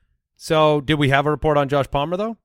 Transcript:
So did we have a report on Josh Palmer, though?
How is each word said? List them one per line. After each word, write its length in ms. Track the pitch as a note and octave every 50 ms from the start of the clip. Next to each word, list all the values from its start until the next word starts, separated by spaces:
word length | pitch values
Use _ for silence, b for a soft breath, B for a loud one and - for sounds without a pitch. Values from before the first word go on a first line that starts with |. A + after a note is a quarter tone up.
| _ _ _ _ _ _ _ _
So 420 | - - D#3+ D#3 D#3 D3+ D3+ D3 C3+
did 120 | A#2 D#3
we 140 | D3 D3+ C3
have 160 | C#3 C#3 C#3+
a 40 | D3+
report 260 | D3+ - - D#3 D3
on 120 | D3 C#3+ C3
Josh 220 | C#3+ C#3 C3 -
Palmer, 260 | - C#3+ C#3+ D#3+ F3+
though? 200 | F3+ G#3 A3+ A3+ -